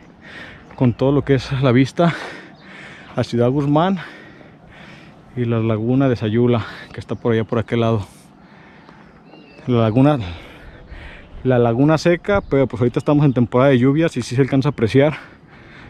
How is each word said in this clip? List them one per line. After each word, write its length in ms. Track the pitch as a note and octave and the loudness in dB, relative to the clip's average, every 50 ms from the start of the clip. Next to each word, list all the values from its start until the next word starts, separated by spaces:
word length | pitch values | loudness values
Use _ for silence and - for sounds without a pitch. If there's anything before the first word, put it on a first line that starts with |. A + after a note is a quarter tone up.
| - - - - - - - - - - - - - - - | -20 -20 -20 -20 -20 -20 -20 -20 -20 -20 -20 -20 -20 -10 -4
con 180 | - C3 A#2+ G2+ | 0 0 0 0
todo 180 | - C3 C3+ | 0 0 0
lo 120 | C#3+ C#3 B2 | 0 0 0
que 120 | - C#3 | 0 0
es 160 | B2+ - - C#3 B2+ | -2 -2 -4 -4 -2
la 100 | C#3 C3 | 0 2
vista 400 | A#2 B2+ C3+ B2 - - A#2+ E3 - - - - - - - - - - - - - - - - - - - - - | 4 2 2 2 0 0 0 0 0 -4 -10 -14 -16 -18 -20 -20 -20 -20 -20 -20 -20 -20 -20 -20 -20 -20 -20 -10 -6
a 80 | B2+ A#2 | -6 -4
Ciudad 280 | - - A#2 A#2+ B2 | -2 0 0 2 2
Guzmán 480 | C3 D3+ C#3 C#3+ D3 D3+ E3+ F#3+ G3 E3+ D3 - - - - - - - - - - - - - - - - - - - - - - - - - - | 2 0 0 0 2 2 2 0 -2 -4 -6 -12 -18 -20 -20 -20 -20 -20 -20 -20 -20 -20 -20 -20 -20 -20 -20 -20 -20 -20 -20 -20 -20 -20 -20 -12 -8
y 100 | B2+ B2 | -6 -4
la 120 | A#2 A#2 | -2 -2
laguna 520 | A2+ A2 A2+ A2 G#2 A2+ A#2 B2+ C3+ C#3 C3+ | 0 0 0 -2 -2 0 0 0 2 2 0
de 60 | A#2+ | 0
Sayula, 480 | - A2 G#2+ G#2 A#2 B2 A#2+ A#2+ A2+ G#2 - - - - - - | -2 -2 -2 0 2 2 2 2 0 -2 -6 -12 -18 -20 -18 -16
que 60 | - | -14
está 160 | - - A#2 | -10 -10 -8
por 180 | - - B2 A2+ | -4 -2 -2 0
allá, 100 | A2+ A2 | 0 -2
por 140 | - A#2+ | -2 -4
aquel 220 | A2+ G2+ - B2 A#2 | -4 -4 -2 -2 0
lado. 260 | A#2 A2+ A2+ G#2+ F#2 - - - - - - - - - - - - - - - - - - - - - - - - - - - - - - - - | 0 0 0 -2 -4 -8 -16 -20 -20 -20 -20 -20 -20 -20 -20 -20 -20 -20 -20 -20 -20 -20 -20 -20 -20 -20 -20 -20 -20 -20 -20 -20 -20 -20 -20 -10 -4
La 140 | - B2 A#2 | 0 2 2
laguna, 400 | A2+ A2 G#2+ B2 C3+ D3 D3+ C3 G#2 F2 E2+ - - - - - - - - - - - - - - - - - - - - - - | 2 2 4 4 4 4 2 0 -4 -10 -12 -14 -18 -20 -20 -20 -20 -20 -20 -20 -20 -20 -20 -20 -18 -20 -20 -20 -20 -20 -12 -4 -2
la 140 | B2+ B2+ | 0 2
laguna 400 | A#2+ A#2+ A#2 A#2 A#2+ C#3 D3+ D#3+ | 2 2 2 2 2 2 2 2
seca, 440 | C#3+ - F3 F3 D#3+ - - G3+ G3 | 2 2 0 0 0 0 -2 -2 -2
pero 260 | - - C#3+ C#3 C3+ | -2 0 0 0 0
pues 120 | A#2 - G2 | 0 -2 -2
ahorita 200 | B2+ B2 - - | -2 -2 -2 -2
estamos 260 | - - D3 D3 D3+ | 0 0 2 4 2
en 80 | C#3+ A#2 | 2 2
temporada 380 | B2+ A#2+ - - B2 C3 C#3+ | 2 0 2 2 2 4 4
de 80 | C3+ A#2+ | 4 4
lluvias 360 | A#2+ C3+ C#3 D#3+ E3 D#3+ - | 2 2 2 0 0 -2 -4
y 60 | B2+ | -6
sí 140 | A2 - B2 | -8 -4 0
se 60 | C3 C#3 | 0 0
alcanza 260 | B2 C#3 C3+ C3 C#3+ | 0 0 0 0 -2
a 40 | B2+ | -2
apreciar 420 | - A#2 G2+ G#2 C3 C#3 D#3 C#3+ - - - - - - - - - - - - - - | -2 0 2 4 4 4 2 0 -6 -14 -20 -20 -20 -20 -20 -20 -20 -20 -20 -20 -20 -20